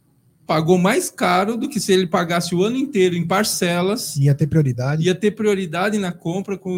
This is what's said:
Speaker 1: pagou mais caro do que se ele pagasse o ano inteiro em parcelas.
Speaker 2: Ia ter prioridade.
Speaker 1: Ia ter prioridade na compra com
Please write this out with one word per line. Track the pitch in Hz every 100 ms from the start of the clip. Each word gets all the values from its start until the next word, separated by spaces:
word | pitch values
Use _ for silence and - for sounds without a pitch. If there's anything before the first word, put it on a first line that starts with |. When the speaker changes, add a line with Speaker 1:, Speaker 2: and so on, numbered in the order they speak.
| _ _ _ _ -
Speaker 1:
pagou | 160 165 185
mais | 185 285 -
caro | - 190 180 196 233
do | 302
que | 202
se | -
ele | 185 180
pagasse | 196 170 175 175
o | 175
ano | 208 254
inteiro | - 202 185
em | 175 170
parcelas. | 190 214 - 175 175 180 240 - 147
Speaker 2:
Ia | 143
ter | 139 156
prioridade. | 160 139 117 127 151
Speaker 1:
Ia | 175
ter | 185 208
prioridade | 214 214 196 180 170 202 214
na | 185
compra | - 170 185 196 185
com | 185